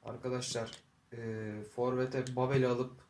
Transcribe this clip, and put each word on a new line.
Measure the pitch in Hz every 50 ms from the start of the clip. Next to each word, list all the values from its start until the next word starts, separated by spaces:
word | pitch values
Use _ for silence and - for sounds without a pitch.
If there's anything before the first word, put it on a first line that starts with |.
| _
Arkadaşlar, | 110 117 117 - 127 127 127 120 - - 120 113 113 - - _ _ _ _ _ _ -
e, | 117 117 113 110 110 110 107 104 107 104 - -
forvete | - 120 127 127 127 127 127 131 135 127 131 127
Babel'i | 127 127 127 135 135 127
alıp | 123 123 120 127 131 - - - _